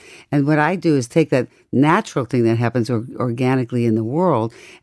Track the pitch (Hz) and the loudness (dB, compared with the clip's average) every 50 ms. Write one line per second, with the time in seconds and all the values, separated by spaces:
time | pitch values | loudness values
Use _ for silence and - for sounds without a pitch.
0 | - - - - - _ 139 147 139 147 156 151 151 160 190 180 160 170 147 135 | -14 -20 -20 -20 -10 _ -2 0 2 2 2 2 2 0 -2 -2 0 0 0 0
1 | 120 - - 165 156 - 147 127 120 - _ _ _ _ - 123 143 151 170 214 | -2 0 0 0 2 2 0 0 -2 -4 _ _ _ _ 0 2 2 4 2 0
2 | 220 - - 147 123 - - 123 117 113 117 113 120 113 120 123 113 127 123 110 | 0 -4 -6 -6 -4 -2 0 0 2 2 0 0 -2 -2 -2 -2 -2 -2 -2 -4
3 | 123 - - - 123 123 117 120 131 127 135 131 123 120 127 120 120 117 110 113 | -4 -8 -8 -6 -6 -6 -4 -2 -2 0 0 0 -2 -2 -2 0 0 2 0 0
4 | 110 113 135 165 185 180 143 110 113 113 - - - - - - | -2 -2 -2 0 0 2 2 0 -2 -4 -8 -14 -20 -20 -20 -14